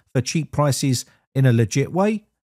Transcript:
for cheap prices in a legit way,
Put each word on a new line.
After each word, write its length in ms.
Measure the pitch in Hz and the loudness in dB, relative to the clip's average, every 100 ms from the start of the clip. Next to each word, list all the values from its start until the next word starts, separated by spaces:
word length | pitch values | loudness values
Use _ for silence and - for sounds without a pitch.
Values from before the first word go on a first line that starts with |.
| _ | _
for 80 | - | -4
cheap 320 | - 170 151 | -2 -4 -4
prices 520 | - 147 131 143 123 - _ _ | -2 0 0 0 -2 -4 _ _
in 100 | 135 | 0
a 80 | 135 | 2
legit 380 | 117 110 139 135 | 4 2 0 -2
way, 360 | 175 202 214 - _ _ | 0 0 -2 -8 _ _